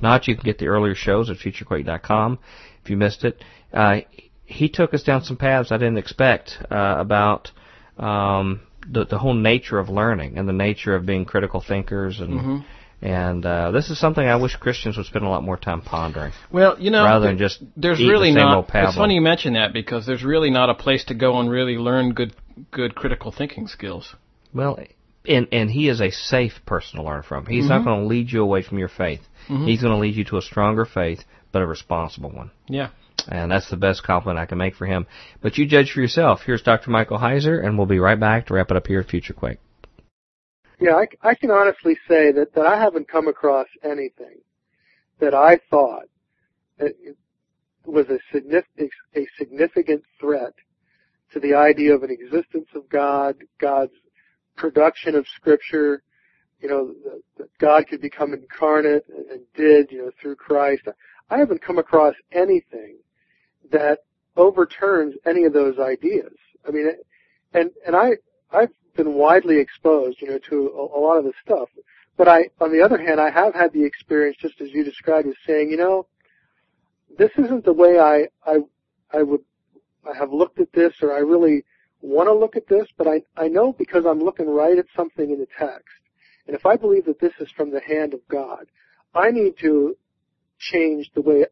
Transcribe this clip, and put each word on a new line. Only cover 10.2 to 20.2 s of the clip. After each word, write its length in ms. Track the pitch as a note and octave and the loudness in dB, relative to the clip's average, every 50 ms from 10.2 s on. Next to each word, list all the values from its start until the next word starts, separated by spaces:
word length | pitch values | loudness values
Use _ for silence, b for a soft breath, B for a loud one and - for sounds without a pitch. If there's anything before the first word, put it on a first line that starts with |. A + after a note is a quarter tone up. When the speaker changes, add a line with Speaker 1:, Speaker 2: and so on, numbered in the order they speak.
| C#2+ C2+ B1 E2+ | -6 -8 -8 -6
Speaker 1:
and 100 | G2 G2 | -4 -4
the 60 | F#2 | -2
nature 400 | F#2+ G2 G#2 G#2 - - G#2 G2 | 0 0 -2 -2 -4 -2 -2 -2
of 100 | F2+ F2+ | -2 -2
being 220 | F#2+ G2 F#2 F#2 | -2 -4 -4 -4
critical 340 | - - G2+ G2 F#2 - F2+ | -2 -2 -2 -2 -2 -6 -8
thinkers 600 | - - G2+ G2 F#2+ - G2 G2 G2 F#2+ F#2+ G#2+ | -6 -4 -6 -4 -4 -6 -6 -6 -6 -6 -8 -8
and 200 | F2 F2 C3+ B2+ | -8 -6 -6 -6
Speaker 2:
Mm-hmm. 160 | B2+ C3 C#3 C#3+ C#3+ B B B B B B B - | -4 -4 -6 -6 -8 B B B B B B B -6
Speaker 1:
and, 400 | G2 F#2 F2+ F2+ F2+ F2 F2 F2 | -4 -4 -2 -2 -4 -4 -4 -4
uh, 260 | F2 F2 E2+ E2+ E2+ | -4 -2 -2 -2 0
this 200 | G2 C3+ D#3 - | -2 -2 -2 -4
is 100 | D#3 - | -4 -2
something 260 | - D#3 D#3 D#3 C#3 | -2 0 0 0 0
I 100 | B2 A#2+ | 2 2
wish 200 | B2 B2+ B2 - | 2 0 -2 -4
Christians 400 | - - B2 A#2+ - - A2+ G#2 | -4 -4 -4 -4 -4 -6 -8 -6
would 80 | A2 F#2+ | -8 -8
spend 220 | - - G#2+ G#2 | -6 -6 -4 -4
a 20 | F#2+ | -2
lot 160 | F#2+ D2+ C#2+ | -4 -4 -4
more 140 | F#2 F#2 - | -6 -8 -6
time 240 | - G2 E2+ E2 | -6 -6 -6 -8
pondering. 500 | - - - E2 E2 E2 D2+ D#2 D2+ C#2+ - - - - | -8 -8 -6 -6 -6 -6 -8 -8 -10 -10 -12 -14 -12 -4
Speaker 2:
Well, 300 | - F3+ F#3+ F#3+ - - | 2 4 4 4 2 0
you 100 | F3+ G3+ | -2 0
know, 140 | A3 G#3+ G#3+ | 2 4 4
Speaker 1:
Rather 220 | G#3+ A2 A2 G#2 | 6 6 4 4
than 100 | G2+ F#2+ | 2 0
Speaker 2:
th-, 140 | F#2 G2+ F#2+ | 0 -2 -2
Speaker 1:
just 120 | - - - - - | -4 -6 -18 -18 -10
Speaker 2:
there's 240 | D3+ D3+ F3 E3+ D3+ | -4 -2 -2 0 2
Speaker 1:
eating 100 | - B2 | 4 4
Speaker 2:
really 200 | G#3+ G#3 F#3+ E3 | 4 4 4 4
Speaker 1:
the 80 | D3 C#3+ | 6 6
same 80 | C#3+ | 6
Speaker 2:
not, 100 | C#3 - | 6 4
Speaker 1:
old 120 | - - - | 2 0 0
pablo. 200 | - G#2 F#2+ F#2+ | 0 0 2 2
Speaker 2:
it's 80 | F#2 | 2
funny 180 | - G#3 G#3 F#3+ | 0 2 2 2
you 40 | F3 | 2
mention 320 | D#3+ D#3+ E3+ E3 - D3 | 4 2 2 0 0 -2
that 220 | A#2 A2 A2 G2+ - | 0 0 0 -2 -2
because 320 | A#2 G#2+ - A#2+ A#2 G#2+ | -6 -8 -6 -8 -6 -4
there's 180 | B2+ C3 A#2 | -6 -6 -4